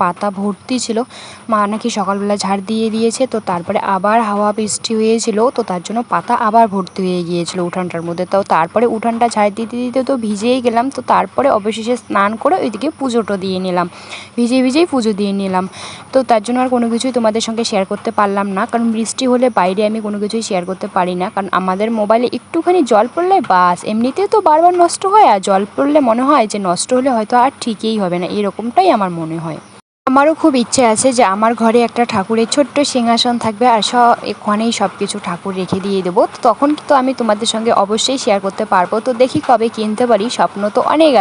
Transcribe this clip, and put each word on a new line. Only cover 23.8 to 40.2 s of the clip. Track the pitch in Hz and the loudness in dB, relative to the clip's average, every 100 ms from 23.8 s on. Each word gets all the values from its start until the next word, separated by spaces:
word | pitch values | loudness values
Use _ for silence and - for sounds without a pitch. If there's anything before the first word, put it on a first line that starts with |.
| - | -4
এমনিতেই | 220 247 370 392 | -2 -2 -2 0
তো | 440 330 | 2 4
বারবার | 311 349 359 | 4 4 4
নষ্ট | 339 - 381 | 2 0 2
হয়, | 427 311 | 6 6
আর | 202 202 | 4 2
জল | 196 208 | 0 0
পড়লে | - 277 302 247 | -2 2 2 2
মনে | 233 269 | 2 2
হয় | 294 214 | 2 2
যে | 208 185 | -2 -2
নষ্ট | 180 - 254 | -2 0 0
হলে | 269 226 | 2 0
হয়তো | 208 247 | 2 2
আর | 262 - | 2 0
ঠিকই | 240 196 220 220 | -8 -4 -2 -2
হবে | 180 180 | -2 -2
না, | 185 196 | -4 -2
এরকমটাই | 202 - 233 349 370 233 | -4 -4 -2 2 4 2
আমার | 185 170 | 0 -4
মনে | 160 165 | -6 -6
হয়। | 160 151 - - _ _ - | -8 -10 -14 -20 _ _ 0
আমারও | 269 294 311 | 4 4 4
খুব | 320 254 | 2 2
ইচ্ছে | 220 - 233 | 0 2 4
আছে | 220 269 240 | 4 2 4
যে | 208 | 2
আমার | 196 220 226 | 2 0 2
ঘরে | 226 240 233 | 2 4 2
একটা | 233 240 | 0 -2
ঠাকুরের | 214 185 226 226 | -2 0 0 0
ছোট্ট | 294 262 294 269 | 0 0 0 0
সিংহাসন | 254 233 233 247 240 | 0 2 2 0 0
থাকবে, | 220 208 247 | -2 0 2
আর | 220 - | 2 2
সব | 247 240 - - | 2 4 2 -2
এখানেই | 208 208 208 226 - | -6 -4 -2 -2 -2
সব | 190 - | -2 -2
কিছু | 202 208 190 | -6 -6 -8
ঠাকুর | 170 196 185 | -8 -6 -6
রেখে | 180 190 202 | -4 -4 -2
দিয়ে | 190 180 | -2 0
দেবো। | 196 339 | 2 0
তো | - 247 | 2 0
তখন | 208 285 302 - | 2 0 0 0
তো | 277 | 2
আমি | 262 254 | 2 0
তোমাদের | 226 208 220 | 0 0 -2
সঙ্গে | 220 226 - | -2 0 2
অবশ্যই | 202 220 - 269 | 2 0 -2 -2
শেয়ার | 233 202 196 | 0 0 -2
করতে | - 214 | -4 0
পারবো। | 190 180 220 262 | 0 2 -2 0
তো | 233 | 2
দেখি | 254 302 - | 2 0 2
কবে | 226 226 226 | 2 2 -2
কিনতে | 214 214 247 | -4 0 2
পারি, | 208 | 2